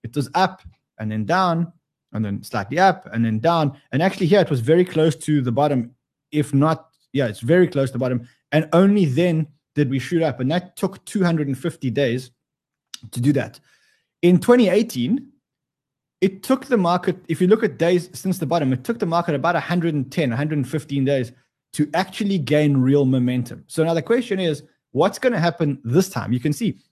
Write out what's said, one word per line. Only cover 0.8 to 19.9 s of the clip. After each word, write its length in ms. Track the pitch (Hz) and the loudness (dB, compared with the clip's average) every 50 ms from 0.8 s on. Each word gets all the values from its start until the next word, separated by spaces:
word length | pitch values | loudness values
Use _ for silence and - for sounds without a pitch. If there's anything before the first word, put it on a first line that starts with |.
| _ _ _ - | _ _ _ -8
and 100 | 110 107 | -6 -6
then 140 | 107 110 107 | -4 -4 -2
down 480 | 98 165 185 190 180 165 165 170 165 _ _ _ _ _ _ _ _ | 0 0 2 2 0 0 -2 -4 -6 _ _ _ _ _ _ _ _
and 120 | - 110 110 | -6 -6 -4
then 200 | 104 98 - - | -4 -4 -8 -10
slightly 360 | - - 110 98 101 135 165 | -6 -6 -6 -6 -4 0 2
up 280 | 190 196 175 190 - - - | 2 2 2 0 -8 -8 -4
and 100 | 117 117 | -2 0
then 160 | 113 110 110 | 0 0 0
down. 380 | 110 165 170 165 151 143 139 - _ _ - | 0 0 2 2 0 -2 -2 -6 _ _ -2
And 100 | 135 170 | 0 0
actually 240 | 196 - - 196 | 0 0 0 0
here 140 | 151 196 202 | 2 4 4
it 80 | 170 - | 4 2
was 100 | 151 127 | -2 -2
very 240 | 113 123 160 175 180 | 2 2 4 4 2
close 320 | 180 - 160 156 165 151 | 2 0 2 2 2 0
to 260 | - - - 151 147 | -2 -2 0 0 0
the 100 | 127 127 | 0 0
bottom, 400 | 117 131 147 147 143 127 113 120 _ _ _ _ _ _ _ _ | 0 0 0 2 0 -2 -4 -6 _ _ _ _ _ _ _ _
if 220 | - 151 143 - - | -4 -2 -2 0 2
not, 360 | 135 147 156 160 156 - _ _ _ _ _ - | 2 2 2 0 -2 -6 _ _ _ _ _ -2
yeah, 140 | 139 135 | -2 -2
it's 120 | 110 101 - | -2 -4 -6
very 280 | 117 120 165 180 180 | 0 2 4 4 4
close 220 | - - 143 135 131 | 4 2 -2 -2 -2
to 40 | - | -2
the 60 | 120 | -4
bottom. 280 | 131 127 127 120 120 - _ _ _ _ | -2 -2 -2 -4 -6 -10 _ _ _ _
And 160 | - 151 156 - - | 0 0 0 4 4
only 320 | 170 190 196 202 208 185 | 4 4 6 4 4 2
then 420 | 143 123 143 175 180 165 160 156 - _ _ _ _ _ | 2 2 2 2 2 0 0 -2 -4 _ _ _ _ _
did 160 | 147 147 120 | -2 0 0
we 100 | 135 131 | 0 -4
shoot 220 | - - 175 165 | -4 -2 -2 0
up. 200 | 165 151 127 - | 0 0 -2 -2
And 100 | 127 131 | -2 0
that 240 | 156 180 180 - _ | 0 -2 -4 -6 _
took 280 | - - 185 190 - _ | -6 -6 -6 -6 -10 _
two 180 | - - 208 185 | -8 -2 0 0
hundred 240 | 175 165 156 147 | 2 2 0 -2
and 100 | 139 135 | -2 -4
fifty 320 | 131 - 170 - _ - 127 | -4 -6 -8 -8 _ -6 -4
days 420 | 107 143 143 120 117 131 131 - _ _ _ _ _ _ _ _ _ _ _ _ - - - 104 | 0 0 0 0 0 -4 -6 -12 _ _ _ _ _ _ _ _ _ _ _ _ -20 -20 -18 -12
to 100 | - 120 | -8 -2
do 120 | 120 143 143 | 0 2 2
that. 260 | 135 107 - - - _ _ _ _ _ _ _ _ _ _ _ _ | 0 -2 -4 -12 -20 _ _ _ _ _ _ _ _ _ _ _ _
In 180 | - 175 180 175 | 4 4 4 4
twenty 300 | 185 - 240 254 233 185 | 6 4 6 6 6 4
eighteen, 600 | 175 208 233 233 - 127 120 143 226 285 - - _ _ _ _ _ _ _ _ _ _ _ _ _ _ _ _ _ _ | 4 2 0 0 -2 -4 -2 0 -2 -2 -4 -10 _ _ _ _ _ _ _ _ _ _ _ _ _ _ _ _ _ _
it 200 | 180 190 190 190 | -2 -2 -2 -4
took 240 | - - 262 262 - | -2 -2 -2 -2 0
the 120 | - 254 | -2 0
market, 400 | 214 180 170 175 175 - 190 170 - - | 0 2 2 0 0 0 -4 -4 -6 -6
if 120 | - 160 - | -8 -2 0
you 80 | 185 | 4
look 160 | 180 175 170 - | 4 4 4 2
at 140 | 185 131 | -4 -2
days 320 | - 160 170 180 175 170 - - | 0 0 2 2 0 -2 -4 -16
since 260 | - - 190 175 185 | -8 -4 -4 -4 -4
the 60 | 170 | -2
bottom, 280 | 131 165 170 147 131 131 | -2 0 0 0 0 -2
it 100 | 123 - | -2 -4
took 160 | - 226 233 | -6 -4 -4
the 60 | 208 | -2
market 300 | 170 165 170 170 - 151 | 0 0 -2 0 0 -4
about 200 | 139 131 165 170 | 0 0 0 0
a 40 | 156 | 0
hundred 340 | - - 175 180 160 170 | -2 -2 -2 -2 0 0